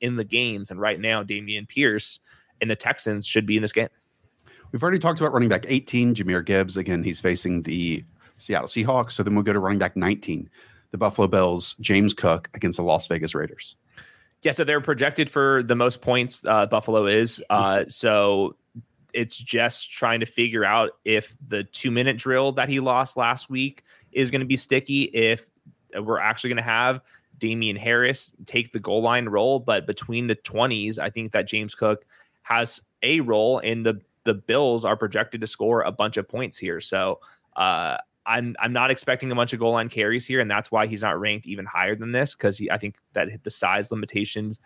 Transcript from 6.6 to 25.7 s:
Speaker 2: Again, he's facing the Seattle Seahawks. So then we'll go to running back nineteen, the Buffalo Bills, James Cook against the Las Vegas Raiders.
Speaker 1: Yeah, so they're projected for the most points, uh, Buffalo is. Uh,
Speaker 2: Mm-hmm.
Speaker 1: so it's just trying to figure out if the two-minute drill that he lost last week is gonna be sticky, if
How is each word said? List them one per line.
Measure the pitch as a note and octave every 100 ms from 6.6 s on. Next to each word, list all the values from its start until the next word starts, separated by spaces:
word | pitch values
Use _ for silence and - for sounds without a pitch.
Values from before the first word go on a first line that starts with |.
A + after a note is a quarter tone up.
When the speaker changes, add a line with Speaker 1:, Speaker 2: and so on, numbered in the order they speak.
| F#2+ F#2+
Speaker 2:
Again, | F2+ E2+
he's | E2+ E2
facing | F#2 F2+ F#2 F2
the | D#2+ F2 E2+ D#2+ - _ _ -
Seattle | - F#2 B1+
Seahawks. | A#2 A2+ B2+ A#2+
So | -
then | G2+
we'll | G#2
go | G#2
to | G2+
running | F#2 G2+
back | F#2 F#2+
nineteen, | F2+ G#2 - E2 - - - - _
the | F#2
Buffalo | G#2+ - G2
Bills, | F#2+ F#2 F2 - -
James | A2 G2 G#2
Cook | - F2 E2 -
against | - F2 F2
the |
Las | E2+ D#2+ -
Vegas | E2+ D#2+
Raiders. | D2+ D#2+ - - - _ - - - _ _
Speaker 1:
Yeah, | D#3
so | C3+
they're | D3 D3
projected | C#3 C3 C#3 D3 C#3+
for | D3 C#3 C3+
the | A#2+
most | A#2+ B2 A#2+
points, | - B2 B2 - -
uh, | A2 G2+
Buffalo | G#2+ G#2+ A2 G2+
is. | G#2+ A2+ - -
Uh, | G#2 G2 G2
Speaker 2:
Mm-hmm. | -
Speaker 1:
so | - A#2 G#2+ G2+ G2 F#2+ - _ - - _ _
it's | A#2 A2+ -
just | B2 A#2 A#2 - -
trying | - A#2+ A#2
to | A2+
figure | - A#2+ A2+
out | G2 A2+ A2+ -
if | G#2+ A2 - - C3
the | G#2
two-minute | G2+ - B2+ A#2 C3 A#2+
drill | C3 B2+ C#3
that | C3 C3
he | C3+
lost | C3 B2 C3 -
last | A#2 B2+ -
week | C3 C3+ - _ _ _
is | - C3
gonna | C3+
be | C3 C3
sticky, | - C3 C3+ C#3
if | - A#2 A2+ A2+ - _ -